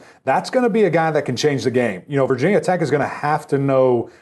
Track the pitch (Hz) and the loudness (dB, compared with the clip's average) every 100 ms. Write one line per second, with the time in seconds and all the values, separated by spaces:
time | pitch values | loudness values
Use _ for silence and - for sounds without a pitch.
0 | - - - 160 180 254 240 214 196 165 | -10 -8 -2 -2 0 0 2 2 2 2
1 | 165 151 135 120 151 135 120 120 117 92 | 0 0 -2 -2 0 0 0 0 0 -4
2 | - 139 131 127 156 175 165 180 151 - | -6 -2 0 0 0 0 0 -2 0 -2
3 | - - 147 156 - 139 139 135 131 123 | -2 -4 -4 -4 -2 -2 0 2 4 2
4 | 117 - | -2 -12